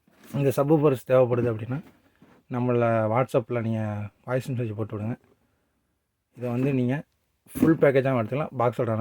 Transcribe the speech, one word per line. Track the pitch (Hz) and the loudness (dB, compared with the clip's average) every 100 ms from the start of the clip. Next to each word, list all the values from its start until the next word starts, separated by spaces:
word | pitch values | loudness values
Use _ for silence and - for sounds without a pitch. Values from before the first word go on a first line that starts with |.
| _ _ - | _ _ -10
இந்த | 139 139 | -2 0
சப்வூஃபர்ஸ் | 123 143 160 147 127 - | 0 2 4 4 0 2
தேவைப்படுது | 127 123 120 120 | 4 4 2 -2
அப்படின்னா, | 107 107 139 - _ _ _ _ _ - | -4 -6 -10 -12 _ _ _ _ _ -10
நம்மள | 123 123 120 117 113 110 | -4 0 2 2 2 2
WhatsApp-ல | 117 131 139 113 120 | 0 0 -2 -2 -4
நீங்க | 113 110 107 104 104 _ | -4 -4 -4 -6 -10 _
வாய்ஸ் | - 127 127 | -6 -6 -4
மெசேஜ் | 123 117 104 | -6 -6 -6
போட்டு | 110 107 | -8 -6
விடுங்க. | 107 127 _ _ _ _ _ _ _ _ _ _ _ - | -8 -8 _ _ _ _ _ _ _ _ _ _ _ -10
இதை | 120 | -6
வந்து | 120 135 | -2 0
நீங்க | 135 123 143 - _ _ _ _ | 0 0 -2 -8 _ _ _ _
ஃபுல் | - 160 160 | 0 2 4
பேக்கேஜாகவும் | 147 135 131 127 | 4 4 2 0
எடுத்துக்கலாம், | 110 135 156 127 | -2 -4 -6 -2
பாக்ஸோட | 120 117 117 110 | -2 0 -2 0